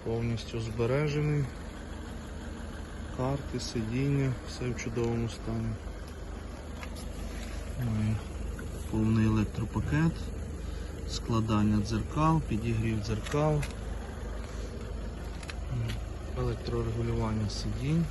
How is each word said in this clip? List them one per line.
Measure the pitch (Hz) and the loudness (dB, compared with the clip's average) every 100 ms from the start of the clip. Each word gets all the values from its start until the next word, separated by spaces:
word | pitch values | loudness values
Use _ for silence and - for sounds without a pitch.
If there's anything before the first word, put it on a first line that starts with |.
Повністю | - 117 117 117 - 117 | 0 0 2 0 -2 -4
збережений. | 113 113 117 135 151 147 151 147 131 - - - - - - - - - - - - - - - - - | -2 2 4 4 4 2 4 4 2 -2 -8 -8 -8 -8 -6 -8 -8 -8 -8 -6 -8 -6 -8 -8 -6 -2
Карти, | 127 139 - 123 | 0 0 -2 -4
сидіння, | - 123 110 123 139 139 135 123 - | -2 -2 0 2 4 4 4 0 -4
все | - - | -4 -2
в | - | -2
чудовому | - 117 117 117 113 | -2 2 2 2 0
стані. | - - 113 113 107 - - - - - - - - - - - - - - - - - - - - | -2 -2 0 0 -2 -6 -8 -8 -8 -8 -8 -8 -8 -8 -8 -8 -6 -6 -6 -6 -6 -6 -6 -6 -2
Має | 120 110 107 107 - - - - - - - | 0 2 2 2 -2 -4 -4 -4 -6 -6 -2
повний | 113 110 113 110 | 4 6 8 8
електропакет, | 110 104 - 113 107 - 147 165 - - - - - - - - - - | 6 4 0 -2 0 2 4 4 2 -4 -4 -6 -6 -6 -6 -6 -6 -4
складання | - - 113 110 107 104 107 101 | -4 0 2 4 4 6 4 4
дзеркал, | 110 110 - 156 160 | 0 0 4 6 4
підігрів | - 120 117 113 113 110 | 2 0 0 2 2 0
дзеркал, | 101 107 - 147 151 151 139 - - - - - - - - - - - - - - - - - - - - 123 113 110 - - - 127 | 0 -2 0 2 4 4 0 -4 -4 -6 -6 -6 -6 -6 -6 -6 -6 -6 -6 -6 -6 -6 -6 -6 -6 -6 -4 -2 -2 -2 -4 -6 -6 0
електрорегулювання | 123 113 - 117 113 113 117 117 113 110 107 | 0 0 -2 0 0 0 0 2 2 2 0
сидінь. | - - 104 127 160 160 | 0 -2 0 2 2 2